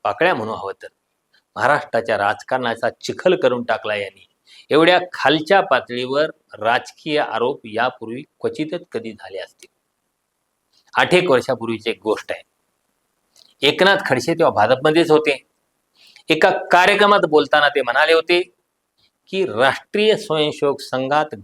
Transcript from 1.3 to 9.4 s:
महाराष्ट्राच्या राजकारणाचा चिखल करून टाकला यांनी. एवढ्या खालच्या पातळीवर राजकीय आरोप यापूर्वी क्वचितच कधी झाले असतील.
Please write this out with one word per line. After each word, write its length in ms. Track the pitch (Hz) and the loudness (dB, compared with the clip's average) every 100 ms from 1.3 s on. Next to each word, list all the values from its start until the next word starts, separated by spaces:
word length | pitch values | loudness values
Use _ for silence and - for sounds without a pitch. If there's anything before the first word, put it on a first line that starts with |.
| _ _ - | _ _ -2
महाराष्ट्राच्या 640 | 120 147 - 117 - 104 | 0 0 0 -4 -2 -2
राजकारणाचा 720 | 101 107 - 131 123 117 117 | -2 -4 -6 -4 -4 -4 -6
चिखल 460 | - - 117 - 131 | -6 -10 -2 0 2
करून 260 | 127 123 | 0 -2
टाकला 320 | 120 110 107 | -4 -4 -4
यांनी. 320 | 104 98 95 _ _ _ - _ | -6 -8 _ _ _ _ -20 _
एवढ्या 300 | 139 165 180 - | 2 4 4 0
खालच्या 480 | - 131 156 156 196 | -2 0 0 2 0
पातळीवर 680 | - 127 - 123 127 139 160 - _ 104 | 2 -2 -2 -8 -4 -2 -4 -6 _ -4
राजकीय 600 | 107 123 - _ 160 147 | 0 0 -4 _ -4 -4
आरोप 420 | 127 113 120 143 | -2 -2 -4 -4
यापूर्वी 580 | 113 107 123 - 113 120 | -8 -4 -4 -6 -14 -14
क्वचितच 580 | 156 _ 113 - 156 143 131 | -16 _ -8 -6 -8 -8 -10
कधी 200 | 117 110 | -12 -12
झाले 260 | 101 92 | -16 -16
असतील. 300 | 95 | -16